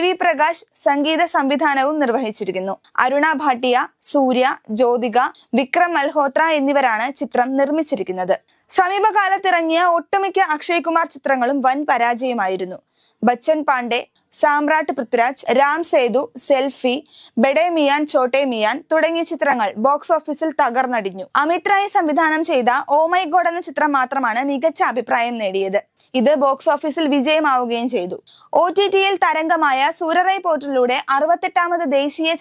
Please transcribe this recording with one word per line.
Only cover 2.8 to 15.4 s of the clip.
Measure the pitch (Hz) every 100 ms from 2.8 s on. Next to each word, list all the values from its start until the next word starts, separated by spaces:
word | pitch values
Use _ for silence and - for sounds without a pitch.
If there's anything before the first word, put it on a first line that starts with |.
| _ - 254
അരുണ | 285 311 294
ഭാട്ടിയ, | 294 240 254 247 285 _ -
സൂര്യ, | 294 262 254 254 - - 214
ജ്യോതിക, | 240 240 233 240 285 - - 240
വിക്രം | 269 339 349 320
മൽഹോത്ര | 285 302 277 302 320 302
എന്നിവരാണ് | 269 277 254 214 254 -
ചിത്രം | 277 247 247 269
നിർമ്മിച്ചിരിക്കുന്നത്. | 277 311 302 214 185 - 180 - _ _ - -
സമീപകാലത്തിറങ്ങിയ | 359 392 427 403 381 392 381 339 320 330 359 339
ഒട്ടുമിക്ക | 330 392 392 381 349 302
അക്ഷയ് | - 339 320
കുമാർ | 330 330 -
ചിത്രങ്ങളും | 277 262 240 285 254
വൻ | 269 294
പരാജയമായിരുന്നു. | 247 233 233 254 240 190 185 185 180 _ _ _ - 220
ബച്ചൻ | 240 311 311 294
പാണ്ഡെ, | 254 240 233 - _ _ -
സാമ്രാട്ട് | 302 294 294 311 - 269
പൃഥ്വിരാജ്, | 240 233 240 277